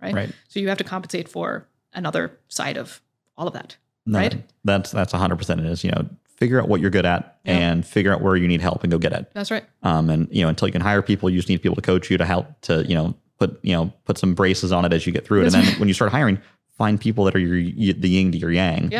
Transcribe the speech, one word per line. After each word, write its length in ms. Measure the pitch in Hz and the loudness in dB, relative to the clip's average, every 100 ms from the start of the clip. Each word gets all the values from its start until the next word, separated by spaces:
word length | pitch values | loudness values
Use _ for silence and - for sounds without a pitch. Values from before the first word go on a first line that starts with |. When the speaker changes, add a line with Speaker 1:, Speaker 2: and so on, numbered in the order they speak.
Speaker 1:
Right? 140 | 92 | -6
Speaker 2:
right. 160 | 98 107 - _ | -4 -6 -10 _
Speaker 1:
So 100 | 202 | -6
you 100 | 196 | -4
have 80 | 196 | -4
to 60 | |
compensate 440 | 185 185 170 185 - | -6 -8 -8 -8 -8
for 400 | 160 170 - - _ _ | -8 -8 -8 -12 _ _
another 440 | - 170 165 165 - _ | -10 -6 -4 -6 -8 _
side 280 | - - 131 | -6 -6 -6
of 240 | 113 - _ _ _ - | -10 -16 _ _ _ -10
all 100 | 170 | -8
of 80 | |
that, 220 | - - - _ _ - | -8 -16 -20 _ _ -2
Speaker 2:
No, 120 | 104 | 0
Speaker 1:
right? 240 | 123 - - _ | 0 -2 -10 _
Speaker 2:
that's, 260 | - 98 92 | 0 0 0
that's 220 | 107 90 | -4 -2
a 40 | 87 | 0
hundred 180 | 92 85 | 0 -2
percent 240 | - 85 | -2 -2
it 60 | 80 | -2
is, 160 | 85 | -4
you 60 | 92 | -2
know, 180 | 82 - - _ _ | -2 -4 -10 _ _
figure 240 | 120 127 | 0 2
out 80 | 113 | 2
what 120 | 98 | 2
you're 100 | 95 | 2
good 160 | 95 85 | 2 2
at 320 | 87 - _ | 0 -4 _
Speaker 1:
Yeah. 120 | - 90 | 0 2
Speaker 2:
and 280 | 85 85 82 | 2 0 0
figure 260 | - 98 | 2 2
out 80 | 87 | 2
where 160 | 98 92 | 2 2
you 120 | 87 | 2
need 120 | 85 | 2
help 220 | 90 - | 0 -2
and 80 | 90 | 0
go 80 | 82 | 0
get 140 | 80 | 0
it. 180 | - - | -2 -8
Speaker 1:
That's 160 | 208 202 | -10 -6
right. 140 | 220 - _ | -6 -8 _
Speaker 2:
Um, 280 | - - 160 | 0 2 2
and, 180 | 156 165 | 2 0
you 120 | 104 | 0
know, 60 | 82 | 0
until 180 | - 98 | 0 -2
you 40 | |
can 80 | 92 | 0
hire 220 | 92 101 | 0 0
people, 280 | - 101 92 | 2 0 2
you 60 | 90 | 0
just 100 | 87 | 0
need 140 | 90 | 0
people 140 | 90 87 | 0 -2
to 60 | |
coach 280 | - 92 - | 0 0 0
you 80 | 90 | 0
to 60 | |
help 220 | 85 87 - - | 0 -2 -4 -12
to, 220 | - 82 - | -2 -2 2
you 80 | |
know, 200 | 82 80 - _ _ | 0 0 -4 _ _
put, 200 | 95 - | -4 -2
you 100 | - | -2
know, 200 | 87 82 - | -2 -2 -6
put 140 | - 104 | -6 -2
some 160 | 95 | 0
braces 380 | 85 95 92 90 | 2 0 0 0
on 120 | 90 | 0
it 80 | 87 | 2
as 140 | 82 90 | 0 0
you 60 | |
get 120 | - | -4
through 160 | - 104 | 0 2
it. 20 | |
Speaker 1:
That's 100 | 87 | 4
Speaker 2:
And 100 | - | 4
then 80 | - | 4
Speaker 1:
right. 60 | - | 2
Speaker 2:
when 80 | 208 | 0
you 60 | |
start 160 | 185 104 | 2 2
hiring, 280 | 127 131 98 - _ _ _ | 2 2 0 -4 _ _ _
find 240 | 107 104 | 0 0
people 240 | 117 107 98 | 0 2 0
that 80 | 92 | 2
are 20 | |
your, 180 | 87 90 | 0 0
y-, 380 | 87 - 101 82 | -2 0 0 0
the 120 | 90 | 2
yin 240 | 95 92 | 2 2
to 60 | 82 | 0
your 120 | 82 | 0
yang, 400 | 85 92 82 87 | 0 0 0 -2
Speaker 1:
Yeah. 80 | 214 | -2